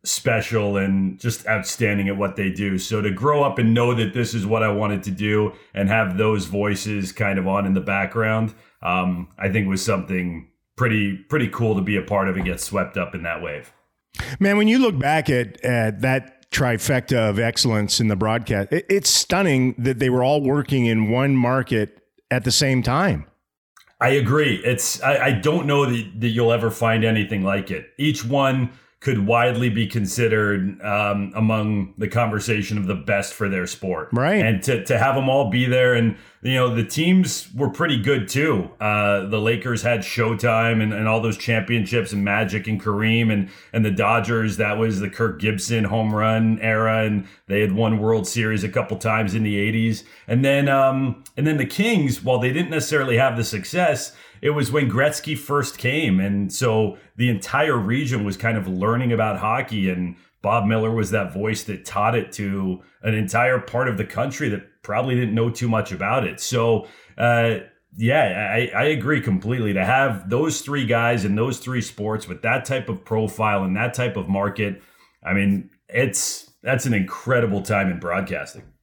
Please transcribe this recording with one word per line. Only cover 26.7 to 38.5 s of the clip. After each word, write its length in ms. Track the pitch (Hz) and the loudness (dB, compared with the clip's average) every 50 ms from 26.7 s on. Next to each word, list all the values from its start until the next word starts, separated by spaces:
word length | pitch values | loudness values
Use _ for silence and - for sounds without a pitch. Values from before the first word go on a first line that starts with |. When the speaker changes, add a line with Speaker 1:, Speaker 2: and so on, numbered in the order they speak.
Speaker 1:
find 340 | 110 - 120 113 113 113 110 | 0 0 2 2 4 4 4
anything 380 | 113 110 107 101 95 110 98 | 2 2 2 0 0 -2 0
like 280 | 95 98 98 98 92 - | 0 0 0 -2 -2 -4
it. 160 | 92 76 - - _ - | -8 -10 -10 -14 _ -2
Each 240 | 143 156 147 - 110 | 0 0 0 -2 -2
one 480 | 117 139 139 135 135 131 131 123 120 - - _ _ _ _ | -2 0 2 2 2 2 0 0 -2 -4 -14 _ _ _ _
could 260 | - 139 131 104 98 | -2 -2 0 0 2
widely 420 | 104 117 117 120 127 123 117 123 123 | 4 4 4 4 4 2 2 0 0
be 180 | 101 113 113 | 2 0 -2
considered, 920 | 95 - 117 101 92 - 120 120 110 110 107 104 104 101 95 92 98 98 - | -2 -2 -4 -4 -2 0 0 2 2 4 2 2 2 0 0 -2 -4 -6 -6
um, 500 | 98 107 101 104 104 101 101 101 101 92 - | -4 -2 0 0 0 0 0 -2 -4 -4 -2
among 560 | 110 110 110 110 110 107 107 107 101 95 - - - | 0 2 2 2 2 0 0 0 -2 -2 -4 -6 -6
the 100 | - 135 | -6 -2
conversation 680 | - 123 120 110 107 104 - - 110 104 95 104 107 104 | 0 0 0 0 -2 -4 -2 -2 -2 -2 -2 -2 -4 -2
of 80 | 95 | -2
the 80 | 92 101 | -2 -4
best 400 | 87 71 101 101 101 101 - - | -4 -2 -2 0 0 -2 -4 -6
for 160 | - 107 98 | -4 -4 -2
their 160 | 95 92 90 | -2 -2 -4
sport. 420 | 90 - - - 92 90 80 78 - | -6 -8 -8 -6 -4 -4 -4 -4 -2
Speaker 2:
Right. 300 | - 120 131 165 202 208 | -2 0 2 2 2 2
Speaker 1:
And 200 | 113 113 107 92 | 2 2 2 0
to, 200 | - 135 127 107 92 | 0 -2 -2 -2 0
to 120 | - - - | -2 0 2
have 160 | 131 135 135 135 | 2 2 2 0
'em 100 | 131 131 | 0 2
all 220 | 131 139 139 98 | 2 2 2 2
be 160 | 95 123 127 | 0 0 2
there, 260 | 123 127 127 127 127 | 2 2 4 4 4
and, 240 | 123 117 117 113 - - - - _ _ | 4 4 2 2 0 -2 -14 -20 _ _
you 140 | - 127 131 | -4 -2 2
know, 200 | 127 127 123 113 | 2 2 2 2
the 100 | 117 113 | -2 -2
teams 680 | - - 151 160 180 185 185 185 - - - - - - | -2 -2 0 2 4 4 4 4 2 -2 -8 -10 -10 -4
were 140 | 120 143 - | -2 -2 -2
pretty 300 | - - 170 160 139 113 | 0 -2 -2 0 0 0
good 280 | 98 131 139 123 101 - | 2 0 0 0 0 -2
too. 420 | - 135 151 160 | -2 0 0 2